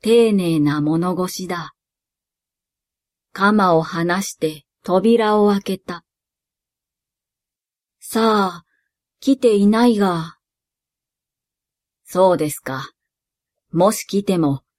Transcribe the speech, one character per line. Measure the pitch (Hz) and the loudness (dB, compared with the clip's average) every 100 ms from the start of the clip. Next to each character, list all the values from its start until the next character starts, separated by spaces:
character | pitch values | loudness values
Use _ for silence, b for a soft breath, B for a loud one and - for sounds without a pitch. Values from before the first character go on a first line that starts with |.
丁 | 214 233 226 | 0 4 4
寧 | 202 170 160 | 2 0 0
な | 147 147 | 0 0
物 | 151 160 180 175 | -2 -2 -2 -4
腰 | 180 - 180 | -6 -8 -10
だ。 | 175 156 _ _ _ _ _ _ _ _ _ _ _ _ _ _ _ _ - | -10 -12 _ _ _ _ _ _ _ _ _ _ _ _ _ _ _ _ -2
鎌 | 196 214 185 165 | 0 2 4 2
を | |
離 | 156 170 170 180 | 0 -4 -2 -4
し | 196 - | -6 -6
て | 156 151 _ _ | -8 -8 _ _
扉 | - 185 214 233 214 214 | -2 0 2 2 2 2
を | 208 | 2
開 | 202 | 0
け | - 190 | -4 -10
た。 | - 170 _ _ _ _ _ _ _ _ _ _ _ _ _ _ _ _ _ _ _ _ | -10 -16 _ _ _ _ _ _ _ _ _ _ _ _ _ _ _ _ _ _ _ _
「さ | - 226 226 214 190 170 | -8 -2 0 0 -2 -6
あ、 | _ _ _ _ _ _ | _ _ _ _ _ _
来 | - 269 | -2 2
て | 240 202 | 2 4
い | 202 | 2
な | 220 240 | 4 2
い | 214 | 2
が。」 | 196 170 165 - _ _ _ _ _ _ _ _ _ _ _ _ _ _ _ _ _ | 0 -2 -8 -16 _ _ _ _ _ _ _ _ _ _ _ _ _ _ _ _ _
「そ | 180 185 170 | 2 2 2
う | |
で | 151 | -2
す | - | -6
か。 | - 131 131 _ _ _ _ _ _ _ _ | -10 -10 -12 _ _ _ _ _ _ _ _
も | 160 190 | 0 0
し | 226 - | 0 -6
来 | 202 | -6
て | 202 185 | -2 0
も | 151 139 _ | 0 -2 _